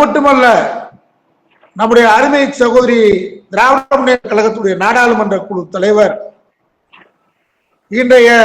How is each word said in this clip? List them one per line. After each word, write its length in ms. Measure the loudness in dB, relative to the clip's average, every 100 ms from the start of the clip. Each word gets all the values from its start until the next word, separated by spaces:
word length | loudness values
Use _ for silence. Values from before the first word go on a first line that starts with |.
மட்டுமல்ல, 440 | 0 0 0 2 2 2 -2 -8 -14 _ _ _ _ _ _ _ _ -6
நம்முடைய 240 | 0 2 4 2
அருமை 260 | 2 0 -2 -2
சகோதரி, 400 | 0 0 0 2 2 0 -4 -16 -10
திராவிட 440 | -2 0 0 -2 -2
முன்னேற்ற 300 | 0 -2 -4
கழகத்துடைய 440 | -2 -2 -2 -6 -4
நாடாளுமன்ற 520 | -2 0 0 0 -2 -6 -6
குழு 140 | -10 -10
தலைவர், 400 | -6 -2 0 0 -2 -14 -20 _ _ _ _ _ -20 _ _ _ _ _ _ _ _ -10 -4
இன்றைய 300 | 2 4 4 4